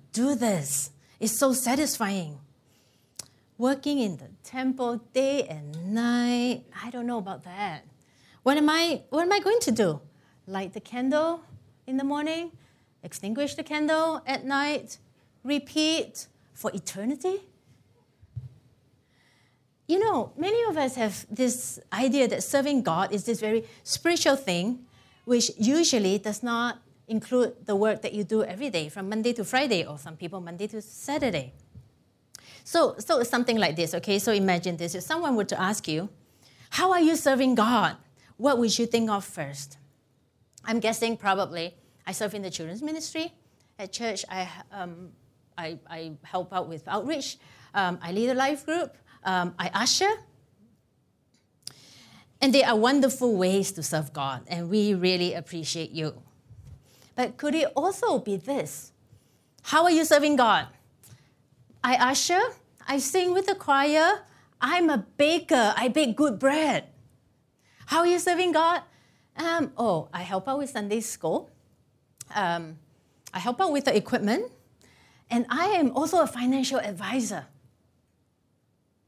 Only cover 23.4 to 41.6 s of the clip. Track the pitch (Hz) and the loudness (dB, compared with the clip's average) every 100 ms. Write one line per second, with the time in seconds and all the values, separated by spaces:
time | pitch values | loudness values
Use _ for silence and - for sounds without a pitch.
23.4 | 214 226 226 - - - 339 349 320 269 | 0 -2 -2 -12 -8 -2 0 2 4 2
24.4 | 233 175 190 247 - - _ _ - 240 | 2 0 0 -4 -10 -20 _ _ 0 2
25.4 | 226 - 220 302 330 247 190 196 214 208 | 2 2 2 4 4 4 2 0 -2 -6
26.4 | 247 233 240 226 _ _ - 220 - 247 | -4 -2 -2 -6 _ _ -6 -6 0 2
27.4 | 233 - - 202 220 214 208 208 185 220 | 2 -2 -2 2 2 0 -4 -6 -2 0
28.4 | 208 185 277 180 151 202 190 220 226 240 | 0 -4 -4 -4 -4 -8 -6 -2 -2 -2
29.4 | 202 262 285 196 156 147 165 160 175 190 | -2 0 2 0 -2 -8 -14 -12 -10 -10
30.4 | 170 175 208 220 - - - 294 269 170 | -12 -10 -8 -10 -14 -14 -6 -2 0 -2
31.4 | 131 - _ - - _ _ _ _ - | -6 -14 _ -20 -20 _ _ _ _ -20
32.4 | - - - 339 285 - - 311 240 240 | -20 -20 -4 2 2 0 0 0 2 0
33.4 | 247 226 180 156 160 170 202 202 220 208 | 0 2 2 0 -2 -2 -2 0 2 2
34.4 | 190 175 180 165 170 175 175 320 330 233 | 2 2 0 -6 -6 -8 -4 -2 0 0
35.4 | 196 - 185 214 - 156 196 - _ _ | 0 -2 -2 -2 -4 -4 -4 -12 _ _
36.4 | _ _ - - 359 359 320 330 285 269 | _ _ -10 0 2 6 6 4 2 4
37.4 | 262 233 214 240 170 - - _ _ - | 4 4 4 4 2 -2 -12 _ _ -2
38.4 | 254 254 233 - 233 233 226 202 190 - | 2 2 2 2 0 2 2 -2 -4 -10
39.4 | 143 139 - - _ _ _ _ _ _ | -10 -10 -14 -18 _ _ _ _ _ _
40.4 | _ - - 226 220 226 226 226 202 190 | _ -16 -4 -2 0 0 -2 -2 0 0
41.4 | 175 170 | 0 -4